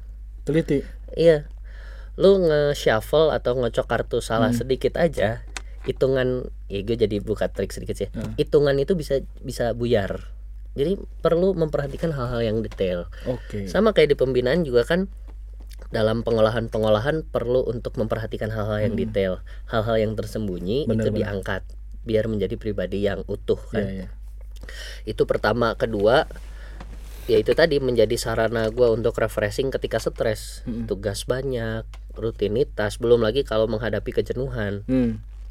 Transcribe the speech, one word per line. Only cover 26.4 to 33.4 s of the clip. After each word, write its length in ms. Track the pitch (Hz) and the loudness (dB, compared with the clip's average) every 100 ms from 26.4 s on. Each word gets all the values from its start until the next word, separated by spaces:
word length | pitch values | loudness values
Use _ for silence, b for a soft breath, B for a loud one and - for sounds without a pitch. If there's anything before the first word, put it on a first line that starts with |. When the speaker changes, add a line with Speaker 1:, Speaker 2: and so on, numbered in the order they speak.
| B B B B - - - - - | B B B B -12 -12 -12 -8 2
Speaker 2:
ya 120 | 110 | 4
itu 160 | 107 | 4
tadi 240 | 120 165 143 | 4 4 4
menjadi 380 | 131 120 107 117 | 2 4 4 2
sarana 520 | 120 113 113 117 110 | 0 0 0 2 0
gua 200 | 113 120 | 4 4
untuk 220 | 113 117 - | 4 2 0
refreshing 540 | 110 - 104 - 131 | -2 0 -2 0 -2
ketika 280 | 117 117 110 | -2 -2 -2
stres, 680 | - - 120 107 - - - | -2 -2 -2 -2 -6 -10 -8
Speaker 1:
Mm-mm. 180 | 117 110 | -6 -4
Speaker 2:
tugas 380 | 98 101 104 | -4 -4 -4
banyak, 640 | - 127 135 123 113 110 110 - - | -4 -4 -2 -4 -4 -6 -8 -14 -14
rutinitas, 840 | - 110 - 101 107 147 - 107 - | -6 -6 -2 0 0 -2 -2 -4 0
belum 240 | 117 117 | 4 6
lagi 220 | 110 131 | 4 2